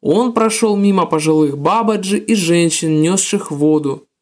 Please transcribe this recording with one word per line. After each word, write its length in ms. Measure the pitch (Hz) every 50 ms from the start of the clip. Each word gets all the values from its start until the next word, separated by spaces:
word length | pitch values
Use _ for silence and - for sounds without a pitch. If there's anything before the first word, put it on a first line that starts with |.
Он 320 | - - 151 202 247 247 233
прошел 440 | 233 226 220 220 - - 214 208
мимо 300 | 196 202 202 196 190 170
пожилых 500 | - - 160 151 160 156 156 156 147 139
бабаджи 640 | 143 143 156 196 226 226 214 214 208 - 190 202 208
и 160 | 214 - 226
женщин, 640 | 208 180 165 170 170 170 165 160 - - 160 156 156
несших 500 | 156 165 185 196 - - - 202 202 -
воду 580 | 156 143 147 156 156 151 147 139 135 - - _ _ _